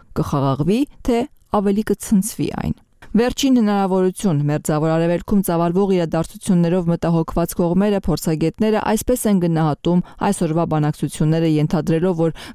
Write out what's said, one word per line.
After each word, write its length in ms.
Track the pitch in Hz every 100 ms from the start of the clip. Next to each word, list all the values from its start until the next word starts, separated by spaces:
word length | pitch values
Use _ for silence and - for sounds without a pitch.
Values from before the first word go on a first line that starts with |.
| - -
կխաղաղվի, 600 | 151 143 139 135 156 226 294 - -
թե 120 | 233 277 - _ 208
ավելի 280 | 202 202 214
կցնցվի 640 | 202 - 202 208 - - -
այն։ 180 | - - _ _ -
Վերջին 460 | 208 247 - 269 247
հնարավորություն՝ 840 | 208 202 190 185 185 - 202 143 147
Մերձավոր 460 | 147 156 151 160
Արևելքում 460 | 160 170 170 - 202 185
ծավալվող 440 | 170 175 175 196 185
իրադարձություններով 960 | 160 165 165 - - 175 170 185 170
մտահոգված 640 | 170 165 165 160 - 170 -
կողմերը, 420 | 170 175 208 196 -
փորձագետները 760 | 151 - 156 160 - 214 214 -
այսպես 320 | 214 - 254 220
են 100 | 190
գնահատում 600 | 170 160 160 139 170 180 - - 202
այսօրվա 360 | 190 165 160 165
բանակցությունները, 800 | 156 151 - 143 - 156 160 165
ենթադրելով, 720 | 151 156 160 233 160 185 165
որ 160 | 165 - -